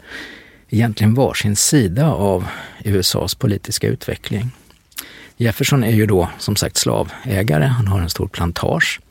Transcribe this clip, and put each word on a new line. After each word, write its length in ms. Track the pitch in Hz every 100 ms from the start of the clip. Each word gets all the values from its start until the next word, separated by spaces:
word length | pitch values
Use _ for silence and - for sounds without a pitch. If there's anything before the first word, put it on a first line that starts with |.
| - - - - - - -
egentligen 440 | 104 117 104 107
varsin 420 | 120 120 - 107 101
sida 520 | - 151 101 95 156
av 380 | 82 101 92 92 - - -
U 160 | 107 98
S 160 | 90 -
A:s 200 | - -
politiska 520 | 107 101 - 113 107
utveckling. 640 | 113 - - - 104 123 - - _ _ - - - - -
Jefferson 460 | 117 - 139 127
är 80 | 110
ju 140 | 113 107
då 240 | 98 82 -
som 160 | - 104
sagt 220 | - -
slavägare, 840 | 131 55 - - 127 98 107 151 143
han 220 | 123 104
har 140 | 95
en 80 | 85
stor 180 | - 95
plantage. 720 | - 85 90 - - - - -